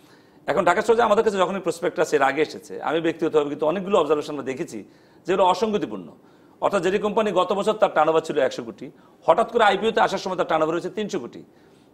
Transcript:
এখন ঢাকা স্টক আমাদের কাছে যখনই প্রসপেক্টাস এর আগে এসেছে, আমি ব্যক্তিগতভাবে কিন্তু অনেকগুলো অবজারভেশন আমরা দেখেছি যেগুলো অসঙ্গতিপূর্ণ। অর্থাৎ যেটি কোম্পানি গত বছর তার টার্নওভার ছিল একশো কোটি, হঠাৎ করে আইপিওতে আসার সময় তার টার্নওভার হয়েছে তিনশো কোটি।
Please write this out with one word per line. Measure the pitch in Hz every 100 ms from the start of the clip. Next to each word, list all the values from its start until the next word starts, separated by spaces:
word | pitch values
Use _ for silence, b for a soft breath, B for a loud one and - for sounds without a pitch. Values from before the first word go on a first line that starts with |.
| b b b b -
এখন | 147 175
ঢাকা | 175
স্টক | 214 226
আমাদের | 226 208 214
কাছে | 196
যখনই | 175 196
প্রসপেক্টাস | 175 - 170 170 156
এর | 147
আগে | 135 139
এসেছে, | 147 104 - 95
আমি | - 160
ব্যক্তিগতভাবে | 165 165 160 151 143
কিন্তু | 143 156
অনেকগুলো | 185 185 202
অবজারভেশন | 151 151 143
আমরা | 147 127
দেখেছি | 131 165 110 92 b b b -
যেগুলো | 190 180
অসঙ্গতিপূর্ণ। | 180 220 208 139 104 80 - b b b b
অর্থাৎ | 135 196
যেটি | 170 196
কোম্পানি | 208 202 214
গত | 180 180
বছর | 196 202
তার | 208 190
টার্নওভার | 165 156 160
ছিল | 160 147
একশো | 131 -
কোটি, | 113 101 135 b b b
হঠাৎ | - 175 220
করে | 240
আইপিওতে | 208 190 220 220
আসার | 180 185
সময় | 190 180
তার | 165
টার্নওভার | 160 160 165
হয়েছে | 175
তিনশো | - 208 180
কোটি। | 120 85 - b b b b